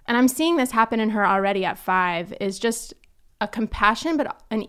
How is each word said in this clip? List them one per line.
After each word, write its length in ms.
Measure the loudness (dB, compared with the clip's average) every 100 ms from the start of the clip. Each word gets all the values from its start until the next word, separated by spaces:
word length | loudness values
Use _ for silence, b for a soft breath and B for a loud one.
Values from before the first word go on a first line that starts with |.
| b
and 100 | 2
I'm 100 | 2
seeing 280 | 2 0 2
this 160 | 0
happen 260 | 2 0 2
in 120 | 0
her 140 | 2 2
already 380 | 2 2 0
at 140 | -2 -4
five, 560 | 0 0 2 -2 -6 -6
is 180 | -6 -2
just 360 | -2 -2 -8 -18 _ _ -16 -8
a 60 | -6
compassion, 680 | -4 -4 2 2 2 0 0
but 260 | 0 -6 -6
an 120 | -4